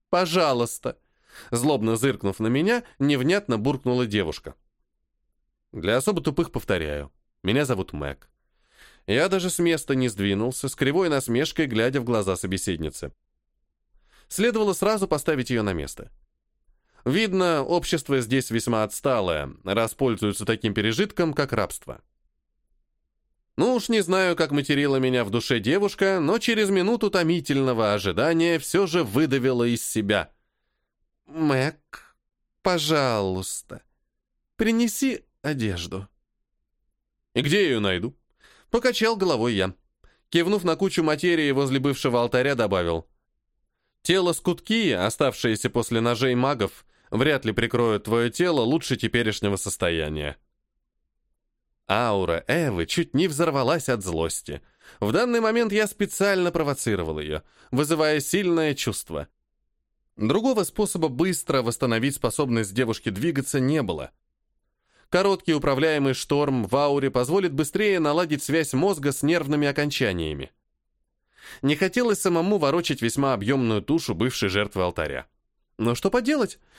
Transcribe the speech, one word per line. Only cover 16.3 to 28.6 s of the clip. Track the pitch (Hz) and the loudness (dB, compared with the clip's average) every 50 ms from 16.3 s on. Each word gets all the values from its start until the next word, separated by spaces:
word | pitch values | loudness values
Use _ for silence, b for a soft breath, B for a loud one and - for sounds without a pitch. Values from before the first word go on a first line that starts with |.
| _ _ _ _ _ _ _ _ b b b b b b b | _ _ _ _ _ _ _ _ b b b b b b b
Видно, | 120 139 196 226 208 180 190 185 175 165 147 131 | -2 0 0 0 2 2 2 2 2 2 0 0
общество | - 170 175 - - 180 151 - - 139 131 | 0 0 -2 0 0 -2 -2 0 0 0 0
здесь | 120 113 131 135 123 - | 0 0 0 0 0 0
весьма | 113 117 - 123 117 110 110 | -2 -2 0 0 0 0 0
отсталое, | 101 - - - 143 127 117 98 90 82 76 71 67 - - - | -2 -4 -4 -2 0 0 2 2 0 0 -2 -2 -6 -10 -10 -6
раз | 92 98 117 113 110 - | -2 0 0 0 0 0
пользуются | - 135 127 117 98 110 104 95 - 104 | -2 0 0 0 0 0 -2 -2 -2 -2
таким | - 113 110 - 110 98 | -2 -2 -2 -2 -2 -2
пережитком, | 113 101 110 113 135 208 202 - - 175 160 143 | 0 0 0 0 0 -2 -2 0 -2 -2 0 0
как | 147 143 131 | -2 -2 -2
рабство. | - 110 95 - - - - - - - - _ _ _ _ _ _ _ _ _ _ _ _ _ _ _ _ _ _ _ _ _ _ _ _ _ _ _ _ _ _ | -2 -2 -2 -2 -6 -10 -14 -14 -16 -16 -18 _ _ _ _ _ _ _ _ _ _ _ _ _ _ _ _ _ _ _ _ _ _ _ _ _ _ _ _ _ _
Ну | - 165 240 254 | 0 2 2 2
уж | 240 - - | 0 0 0
не | 233 214 | 0 0
знаю, | 180 160 185 190 190 180 170 | 2 2 2 2 2 2 2
как | - 165 151 | 2 0 0
материла | 143 147 139 - 147 139 143 143 139 | 0 -2 0 0 0 2 2 2 2
меня | 135 131 131 127 123 117 | 2 2 2 2 0 0
в | 101 | 0
душе | 104 120 113 - 127 117 | -2 -2 -2 0 -2 0
девушка, | 98 117 156 202 202 196 - - 196 196 190 185 | 0 0 0 2 0 -2 0 0 0 2 2 2
но | 151 147 202 233 | 0 0 0 0
через | - - 233 220 214 196 | 0 0 0 2 2 2
минуту | 196 185 180 202 240 233 - 202 | 2 2 2 2 0 0 0 0
томительного | - 185 170 160 175 175 139 - 143 135 135 131 123 113 113 104 104 | 2 2 2 2 2 0 0 0 0 2 2 2 2 2 2 2 2
ожидания | 104 95 98 82 87 127 160 170 165 165 170 170 | 2 0 0 0 2 2 2 2 2 2 2 2
всё | 156 | 0